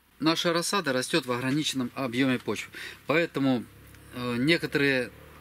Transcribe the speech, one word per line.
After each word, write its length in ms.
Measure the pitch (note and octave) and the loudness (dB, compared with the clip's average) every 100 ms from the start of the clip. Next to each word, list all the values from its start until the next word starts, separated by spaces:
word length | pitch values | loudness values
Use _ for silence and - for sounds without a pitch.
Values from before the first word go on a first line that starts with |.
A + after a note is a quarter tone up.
| _ - | _ -4
Наша 320 | D#3 E3 F3 | -2 0 0
рассада 400 | E3+ E3 G3+ D3 | 0 0 0 0
растет 320 | B2+ B2 E3+ B2 | 0 0 -2 0
в 60 | |
ограниченном 580 | A#2+ C3 D3 D3 C3 A#2+ | -2 0 0 0 -2 -4
объеме 460 | - C3+ A#2+ C3+ B2 | -4 -2 2 2 2
почвы, 320 | - G#2 - - - - - | -2 -6 -8 -14 -16 -8 0
поэтому, 600 | D#3+ E3 C#3+ C3+ B2 G2+ - - - - | 0 0 0 2 2 -2 -14 -20 -20 -16
э, 240 | B2+ B2 A#2+ | -8 -4 0
некоторые 720 | C#3 E3 D3+ D3+ C#3 C3 A#2 - - - | 2 2 2 2 2 2 -2 -10 -20 -20